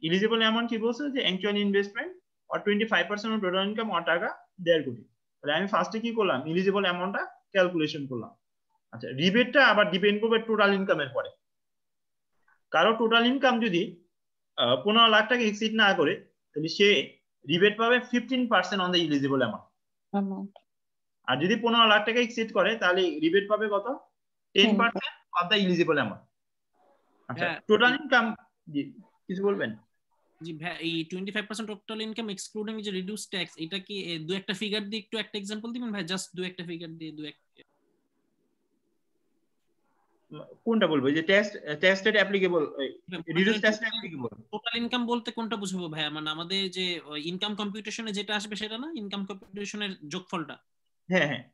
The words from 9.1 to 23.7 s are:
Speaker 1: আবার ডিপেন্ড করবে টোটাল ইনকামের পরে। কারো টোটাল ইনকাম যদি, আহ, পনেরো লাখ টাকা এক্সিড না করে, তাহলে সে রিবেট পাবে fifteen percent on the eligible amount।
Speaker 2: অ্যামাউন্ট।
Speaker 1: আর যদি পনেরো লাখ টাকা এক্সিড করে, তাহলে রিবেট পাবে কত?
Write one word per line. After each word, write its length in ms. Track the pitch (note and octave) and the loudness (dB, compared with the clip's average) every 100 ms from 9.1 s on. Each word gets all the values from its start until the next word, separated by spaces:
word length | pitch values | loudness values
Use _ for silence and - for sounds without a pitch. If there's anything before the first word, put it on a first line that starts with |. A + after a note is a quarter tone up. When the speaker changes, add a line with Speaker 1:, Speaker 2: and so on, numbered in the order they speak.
| C3 F3+ A3+ B3 C#4+ B3 | -2 2 2 4 4 6
Speaker 1:
আবার 260 | G#3 F#3+ | 6 2
ডিপেন্ড 300 | F3+ G3+ G#3 | 2 2 2
করবে 180 | A3+ A3 | 2 0
টোটাল 340 | A3+ G#3+ G3+ | 2 2 4
ইনকামের 340 | G3 G3 D#3+ C3+ | 2 2 0 -2
পরে। 160 | A#2+ - - _ _ _ _ _ _ _ _ _ _ _ _ _ | -6 -8 -12 _ _ _ _ _ _ _ _ _ _ _ _ _
কারো 260 | D3+ G3 A3+ | 4 4 4
টোটাল 280 | A3+ A#3 A#3+ | 4 4 4
ইনকাম 360 | C4+ C4 A#3 | 4 4 4
যদি, 420 | A3+ E3+ G3+ - _ _ _ _ _ - | 2 0 -2 -8 _ _ _ _ _ 0
আহ, 260 | A#2+ C3 | 2 2
পনেরো 240 | G3+ A3+ A3+ | 4 6 8
লাখ 220 | G#3+ A3 | 6 4
টাকা 120 | B3 | 2
এক্সিড 320 | G#3+ G#3 A3 | 2 0 0
না 200 | A3 G3+ | 4 4
করে, 220 | F3 D3 G3+ - _ _ | 6 2 0 -6 _ _
তাহলে 140 | D3+ D#3+ | -6 -4
সে 500 | - G3+ D#3+ - - _ _ C#3 | 4 6 6 0 -8 _ _ -2
রিবেট 300 | E3+ G#3 G#3 | 4 4 4
পাবে 200 | A#3 B3 | 4 2
fifteen 500 | A#3 A#3+ A#3+ B3+ A#3 | 2 -2 0 -2 2
percent 300 | G3 F#3 G3 | 2 2 0
on 100 | F3+ | 2
the 120 | F3 | 2
eligible 400 | D#3+ C#3+ C3+ C3+ | 2 2 2 2
amount। 280 | A#2 F#2+ - _ _ _ _ | 2 -2 -12 _ _ _ _
Speaker 2:
অ্যামাউন্ট। 460 | G3+ G3 F#3+ G3 - _ _ _ _ _ _ - | -4 -4 -6 -10 -16 _ _ _ _ _ _ -4
Speaker 1:
আর 100 | C3+ | 0
যদি 180 | F#3 A3+ | 0 0
পনেরো 320 | A3+ A#3 A3 | 2 4 6
লাখ 180 | G#3 A3 | 6 4
টাকা 140 | A#3+ | 0
এক্সিড 340 | A3+ A3+ A3 | 0 -2 -2
করে, 220 | G3+ F#3 A3 | 0 0 2
তাহলে 260 | F3+ F#3 | 2 2
রিবেট 480 | F3+ D3+ D#3+ G3 G3+ | 2 0 2 2 2
পাবে 180 | G#3 | 0
কত? 160 | G#3+ | 0